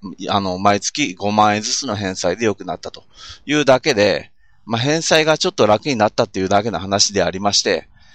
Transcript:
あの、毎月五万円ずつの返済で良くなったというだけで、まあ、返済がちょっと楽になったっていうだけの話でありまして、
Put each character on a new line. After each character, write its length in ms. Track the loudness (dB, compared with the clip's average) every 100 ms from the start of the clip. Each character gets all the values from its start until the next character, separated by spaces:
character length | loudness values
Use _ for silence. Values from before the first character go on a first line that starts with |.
| -16 -12 -2
あ 120 | -2
の、 180 | -2 0
毎 220 | 2 2
月 340 | -2 -4 -4
五 160 | -4 -2
万 240 | 2 4
円 80 | 2
ず 100 | -2
つ 100 | -6 -4
の 80 |
返 220 | -4 -4 -4
済 200 | -2 0
で 100 | -2
良 80 |
く 100 | -2
な 100 | -8
っ 60 | -10
た 100 | -10
と 140 | -16 -20 -20 -20 -14
い 100 | -4
う 100 | 0
だ 140 | 4 4
け 140 | 4
で、 380 | 2 2 0 -6 _ _ _
ま 120 | -6 -4
あ、 40 |
返 220 | 0 -2
済 220 | 2 2
が 140 | 2 0
ち 80 | 0
ょ 40 |
っ 40 |
と 120 | 2 2
楽 220 | 2 0
に 80 | 0
な 120 | 0
っ 40 |
た 120 | 0
っ 40 | -4
て 120 | -2
い 20 |
う 40 | 0
だ 140 | 2
け 80 | 0
の 80 | -6
話 340 | -2 0 0
で 80 | 0
あ 80 | 0
り 80 | 0
ま 140 | 0
し 100 | 0
て、 260 | 0 -2 -4 -20 -20